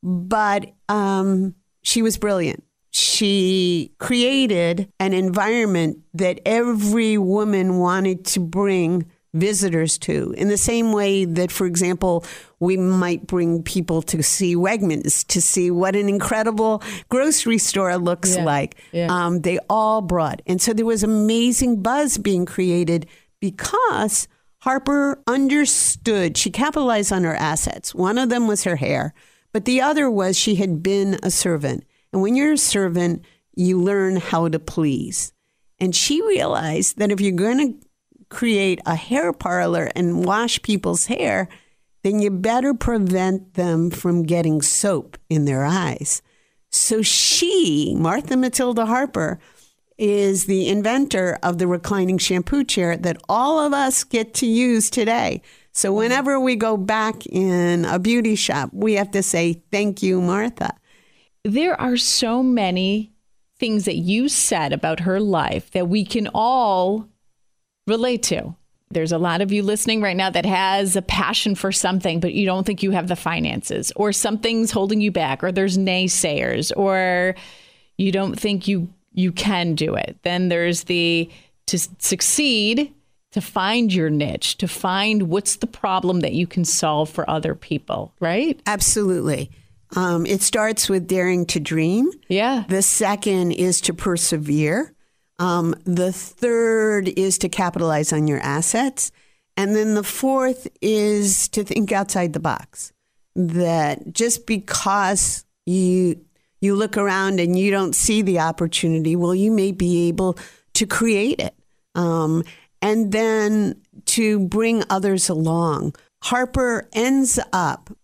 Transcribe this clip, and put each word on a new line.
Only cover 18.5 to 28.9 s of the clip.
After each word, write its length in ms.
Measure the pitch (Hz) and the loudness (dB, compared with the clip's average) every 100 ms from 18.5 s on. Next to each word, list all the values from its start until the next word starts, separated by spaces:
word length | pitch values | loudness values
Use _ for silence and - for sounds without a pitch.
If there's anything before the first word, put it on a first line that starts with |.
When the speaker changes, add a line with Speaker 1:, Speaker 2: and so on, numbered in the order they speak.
| 143 - - - | 0 -2 -8 -8
Speaker 2:
Yeah. 160 | 170 170 | -4 0
Speaker 1:
Um, 300 | 180 175 175 | 0 0 0
they 180 | 165 180 - | 0 -2 0
all 320 | 214 220 220 | 0 2 0
brought. 400 | 185 175 156 - - | 0 0 0 -4 -4
And 120 | 185 | -2
so 140 | 233 | 0
there 140 | 214 226 | 0 0
was 160 | 226 | 0
amazing 800 | 208 214 214 226 240 233 254 226 | 2 2 2 2 2 2 0 0
buzz 340 | 196 269 294 - | 0 0 0 0
being 300 | 202 185 175 | 0 0 -2
created 580 | - 185 175 165 170 160 - _ _ | -2 0 2 2 0 -2 -20 _ _
because 880 | 196 196 - 415 494 - 214 - - _ _ _ | -8 -6 -4 0 2 2 0 -2 -6 _ _ _
Harper 640 | - 262 269 285 277 277 - | -2 -2 0 0 0 -2 -2
understood, 1080 | 262 269 285 285 - - - - 208 175 - | 0 2 2 2 2 0 0 0 0 0 0
she 140 | - | -2
capitalized 640 | 175 285 311 262 220 196 | 0 -2 0 0 0 0
on 100 | 190 | 0
her 120 | 170 160 | 0 0
assets. 580 | 156 160 - - - | -2 -2 -4 -6 -10
One 240 | - 180 226 | -2 0 2
of 120 | 254 | 0
them 180 | 240 226 | 2 0
was 160 | 208 | 0
her 140 | 190 165 | -2 -2
hair, 360 | 131 | -2